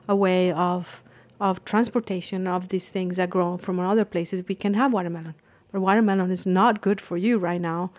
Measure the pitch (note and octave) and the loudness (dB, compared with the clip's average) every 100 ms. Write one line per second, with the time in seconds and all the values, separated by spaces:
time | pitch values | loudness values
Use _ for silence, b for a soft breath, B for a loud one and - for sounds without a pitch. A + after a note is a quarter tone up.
0 | B G3 F#3+ F#3 F3+ D#3+ F3+ F3+ E3+ - | B 0 2 2 2 0 0 -2 -6 -16
1 | b b b - G3+ F#3 - G#3 A#3 A#3+ | b b b -4 -4 -4 -2 0 0 -2
2 | A3+ F3+ - F#3 F#3 F3+ F#3 F#3 - G3 | -4 -8 -6 -6 -4 -4 -4 -4 -4 -4
3 | F3+ F3+ F3+ F#3 F3 F3+ - F3+ F3+ A3 | -4 -2 -2 0 0 -2 -4 -2 0 0
4 | G#3 E3+ E3+ F#3 F3+ F#3+ G#3 G#3 C4+ G#3+ | 0 -4 -4 -6 -6 -4 -2 0 2 0
5 | F3 E3+ D#3+ D#3 b b b G3 F#3+ G#3+ | -4 -8 -12 -16 b b b 0 4 6
6 | G#3+ G3 F3+ F#3 F#3+ F#3 A#3 G#3+ G3 G3+ | 6 4 2 0 2 4 4 4 0 -2
7 | - F3 A3 A3+ E3+ F3 E3+ E3 F3+ | -2 -2 0 2 0 -2 -2 -4 -6